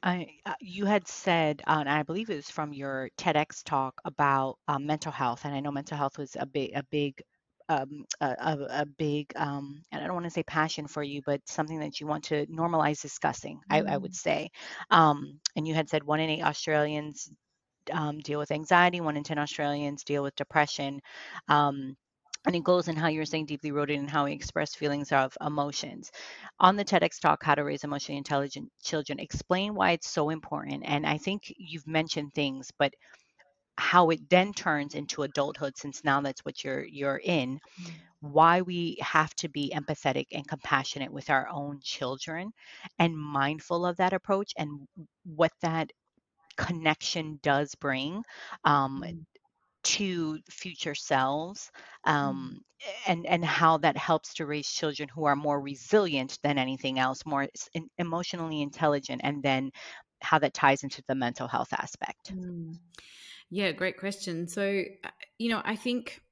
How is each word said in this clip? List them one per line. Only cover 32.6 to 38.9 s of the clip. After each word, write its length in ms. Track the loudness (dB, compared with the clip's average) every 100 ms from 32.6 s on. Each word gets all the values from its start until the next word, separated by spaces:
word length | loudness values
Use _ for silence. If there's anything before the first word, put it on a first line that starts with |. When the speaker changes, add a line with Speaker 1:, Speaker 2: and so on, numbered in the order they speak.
| -12 0
Speaker 1:
but 180 | 0 0 _ -20 _ _ _ _ _ -4
how 320 | 4 6 6
it 180 | 4 6
then 240 | 6 6
turns 440 | 0 0 0 -2 -6
into 260 | -8 -4
adulthood, 540 | -4 0 -2 -2 -6 -6
since 260 | -12 -4
now 180 | 2 2
that's 240 | 2 -6
what 200 | -10 -8
you're, 200 | -6 -4
you're 360 | -6 -4 -2 -2
in, 380 | 2 2 2 -4 -10 -16
Speaker 2:
Mm. 220 | -16 -16 -20 _
Speaker 1:
why 440 | 0 6 8 8
we 360 | 2 -2 -4